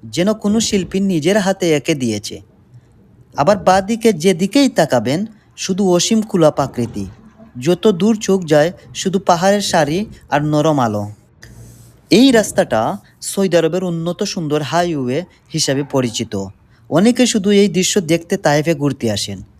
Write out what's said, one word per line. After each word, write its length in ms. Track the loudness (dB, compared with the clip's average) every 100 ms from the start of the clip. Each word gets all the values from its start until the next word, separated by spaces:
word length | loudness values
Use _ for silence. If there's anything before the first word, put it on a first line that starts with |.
যেন 280 | -10 -4 -2
কোনো 280 | -2 0 0
শিল্পী 400 | 0 -2 -2 -4
নিজের 380 | -2 0 0 0
হাতে 380 | 0 0 0 0
এঁকে 180 | 0
দিয়েছে। 460 | -2 -2 -4 -8 -16 -20 _ _ -20 _ _ _ _ _ -2
আবার 200 | 0 2
বাঁ 240 | 4 2
দিকে 320 | 2 0 0
যেদিকেই 560 | 2 0 0 0 2 2
তাকাবেন, 580 | 2 0 0 0 -4 -4 -12 _ -14
শুধু 360 | -6 0 2
অসীম 300 | 2 2 0
খোলা 280 | 0 4 4
প্রাকৃতি। 560 | 2 -4 -4 -6 -6 -10 -12 -20 _ -20 -6
যত 340 | -2 2 2
দূর 240 | 2 0 0
চোখ 280 | 0 -2
যায়, 280 | 4 4 4 -2 -16
শুধু 240 | -6 -2 -2
পাহাড়ের 420 | 0 2 2 0
সারি 460 | 0 0 0 -2 -6 -12 -4
আর 100 | -2
নরম 340 | 0 0 2 2
আলো। 280 | 0 -2 -6 -12 _ _ -20 -20 -20 -20 -20 _ _
এই 220 | 4 6
রাস্তাটা 680 | 4 0 -2 -2 0 -2 -6 _ _
সৌদি 360 | -10 -4 0 2
আরবের 280 | 2 -2
উন্নত 380 | -4 -4 -6 -6
সুন্দর 400 | -6 -6 -4 -4
হাইওয়ে 640 | -2 -2 -2 -2 -4 -4 -6 _ _
হিসাবে 280 | -6 -2 -2
পরিচিত। 640 | -2 -2 -2 -4 -6 -6 -8 -14 _ _ _
অনেকে 360 | 2 2 2 0
শুধু 240 | 0 2
এই 180 | 2 2
দৃশ্য 320 | 2 0 -2
দেখতে 360 | 0 -2 -2 -2
তায়েফে 380 | 0 0 0
ঘুরতে 360 | 0 -2 -2 -4
আসেন। 320 | -4 -6 -10 -16